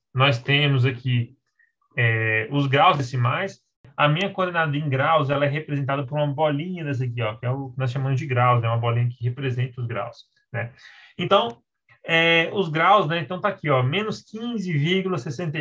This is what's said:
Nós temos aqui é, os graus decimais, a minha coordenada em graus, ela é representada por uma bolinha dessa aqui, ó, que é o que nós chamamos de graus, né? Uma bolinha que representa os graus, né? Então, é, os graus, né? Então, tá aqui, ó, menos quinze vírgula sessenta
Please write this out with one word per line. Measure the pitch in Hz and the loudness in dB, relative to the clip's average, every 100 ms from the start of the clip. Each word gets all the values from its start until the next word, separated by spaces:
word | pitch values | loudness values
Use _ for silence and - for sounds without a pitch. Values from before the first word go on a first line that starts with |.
| _ | _
Nós | 127 139 127 | 2 2 2
temos | - 143 147 135 | 2 2 4 2
aqui | 127 120 131 123 117 - _ _ _ _ _ - | 2 0 -2 -2 -2 -8 _ _ _ _ _ 0
é, | 120 113 110 110 110 | 0 2 2 0 0
os | 143 139 | 0 2
graus | 135 170 156 | 4 4 4
decimais, | 123 131 120 151 196 - _ _ - - | 0 0 0 0 -4 -10 _ _ -12 0
a | 147 | 2
minha | 151 196 | 2 -2
coordenada | 196 180 170 160 143 | -2 -2 0 -2 -2
em | 151 | -2
graus, | 131 147 160 135 | 0 2 2 2
ela | 139 143 | 0 0
é | |
representada | 147 156 143 135 139 131 | -2 -4 -4 -2 -4 -4
por | 147 | -2
uma | 147 | -2
bolinha | 139 156 143 180 180 151 | 0 0 0 -4 -6 -6
dessa | 127 | -4
aqui, | 127 117 | -4 -4
ó, | 110 107 | -4 -4
que | 120 | -4
é | |
o | 135 135 | -4 -6
que | 127 | -6
nós | 131 | -4
chamamos | 135 135 135 | -2 -2 -2
de | 156 | 0
graus, | 123 123 120 | 2 4 4
né? | 113 | 2
Uma | 117 | 0
bolinha | 117 117 120 | 0 0 0
que | - | -2
representa | 120 120 135 123 131 - | -6 -4 -4 -4 -6 -6
os | 117 | -8
graus, | 101 113 - - _ _ | -6 -8 -12 -20 _ _
né? | 113 113 - - - - - | -8 -8 -12 -20 -20 -18 -6
Então, | 180 202 233 - _ _ _ _ - | 2 2 2 -6 _ _ _ _ -2
é, | 165 165 165 170 | 2 4 4 2
os | 202 170 | 0 -2
graus, | 151 170 208 156 | 2 6 6 4
né? | 170 | -2
Então, | 147 180 | -4 -4
tá | 208 | -4
aqui, | 196 151 | -4 0
ó, | 131 | 2
menos | 127 180 214 208 | 2 0 -4 -8
quinze | - 214 240 233 180 | -10 -10 -8 -6 -2
vírgula | 147 156 190 185 175 | 0 2 0 0 -4
sessenta | 160 143 170 151 | -6 -6 -6 -4